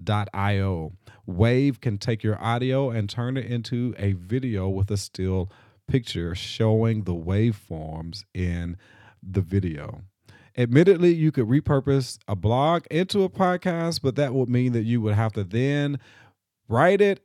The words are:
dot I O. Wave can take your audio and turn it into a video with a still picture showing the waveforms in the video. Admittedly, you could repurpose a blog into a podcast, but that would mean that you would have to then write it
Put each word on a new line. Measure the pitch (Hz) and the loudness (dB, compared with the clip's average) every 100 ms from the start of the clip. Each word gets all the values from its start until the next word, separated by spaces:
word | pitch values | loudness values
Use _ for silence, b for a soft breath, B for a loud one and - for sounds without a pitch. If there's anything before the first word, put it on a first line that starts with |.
dot | 87 104 101 | -2 -2 -2
I | - 101 101 | -2 0 0
O. | 98 87 78 90 B B | 0 -2 -6 -12 B B
Wave | - 90 113 127 139 127 | -8 2 4 6 2 0
can | 120 101 | -4 -4
take | - 113 | -2 -2
your | 110 107 | -2 -2
audio | 110 120 127 131 139 | -2 0 0 0 0
and | 117 101 | -2 -4
turn | - 120 135 | -4 -4 -4
it | 113 | -4
into | 120 110 123 123 - | -6 -4 -4 -4 -2
a | 101 | -2
video | 92 90 127 127 104 95 | -2 -2 -4 -2 -2 -2
with | 98 101 | -2 -2
a | 101 | -4
still | - - 92 92 92 b b b - | -6 -6 -2 -2 -4 b b b -4
picture | 135 117 85 85 | -4 -2 -6 -6
showing | 87 - - 110 110 113 107 | -6 -10 0 2 4 2 0
the | 92 | -2
waveforms | 87 82 98 113 104 _ 80 78 78 82 80 - | -6 -2 2 2 0 _ -12 -10 -10 -10 -14 -14
in | 92 90 85 85 87 B B B B | -4 -2 -2 -6 -10 B B B B
the | 92 98 | -4 -2
video. | 82 98 90 76 73 - - _ b b b - | 0 0 -2 -6 -10 -14 -18 _ b b b -2
Admittedly, | 120 127 180 175 175 | 2 6 6 6 6
you | 170 156 | 4 2
could | 139 110 | 2 2
repurpose | 135 - 143 135 139 131 - - | 2 2 0 2 0 0 -10 -6
a | 98 | -2
blog | 101 120 147 170 - | 0 2 2 0 -2
into | 156 185 208 | -4 -2 0
a | 185 | 0
podcast, | - 185 180 185 170 165 160 | 2 0 0 -2 -2 -2 -2
but | 135 117 | -2 0
that | 143 | 0
would | 135 120 | 0 0
mean | 123 127 | 2 2
that | 117 | 0
you | 110 120 | 0 0
would | 107 | 2
have | 104 113 | 2 0
to | 107 | -2
then | 95 110 135 143 143 139 B B B B _ _ _ | -4 -2 0 0 -2 -6 B B B B _ _ _
write | 113 170 196 | 4 4 6
it | 202 190 | 4 2